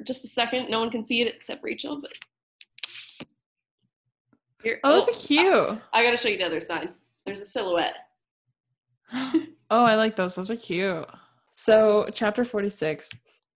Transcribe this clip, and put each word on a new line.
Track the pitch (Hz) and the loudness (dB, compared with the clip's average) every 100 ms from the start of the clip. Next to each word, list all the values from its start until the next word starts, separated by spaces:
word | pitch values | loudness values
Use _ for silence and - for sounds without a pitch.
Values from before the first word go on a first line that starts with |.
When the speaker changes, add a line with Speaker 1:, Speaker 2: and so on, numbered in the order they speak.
| 214 | -10
Speaker 1:
just | 254 - | -10 -8
a | |
second. | - 233 254 254 | -4 -2 -2 -2
No | 226 | -2
one | 226 | -2
can | 233 | -4
see | 214 240 | -2 0
it | 233 | 0
except | - - - | -2 -12 -10
Rachel, | 220 233 - 95 | -8 -8 -8 -10
but | - - - _ _ _ - - - - - - - _ _ _ _ _ _ _ _ _ _ _ _ _ | -12 -18 -20 _ _ _ -20 -14 -14 -12 -18 -18 -20 _ _ _ _ _ _ _ _ _ _ _ _ _
here. | 226 - | -6 -2
Speaker 2:
Oh, | 269 | 4
those | 330 - | 4 4
Speaker 1:
Oh, | |
Speaker 2:
are | 466 | -2
cute. | - 294 370 247 - 220 - | 2 4 6 6 2 -2 -2
Speaker 1:
I, | 226 | 2
I | |
gotta | 240 240 | 4 2
show | 233 | 0
you | 196 | -2
the | 175 | -2
other | 160 | -4
side. | 165 165 170 - _ _ - | -4 -6 -8 -14 _ _ -12
There's | 196 | -12
a | 196 | -8
silhouette. | 254 196 175 131 - - _ _ _ _ _ _ _ _ _ _ | -6 -2 0 0 -4 -18 _ _ _ _ _ _ _ _ _ _
Speaker 2:
<gasps> | 247 262 320 - - _ | -8 -2 -2 -2 -14 _
Oh, | 220 240 | 4 4
I | 220 | 4
like | 220 214 | 2 0
those. | 180 180 | -4 -4
Those | 190 | -6
are | 233 | -8
cute. | - 175 196 170 - - _ _ _ | -6 -4 -2 -4 -8 -16 _ _ _
So, | - - 220 220 208 - | -6 4 6 8 4 2
chapter | - 214 214 | -2 -2 0
forty-six, | 240 208 202 - 156 156 - - _ _ _ | -2 -2 -4 -2 -4 -4 -8 -16 _ _ _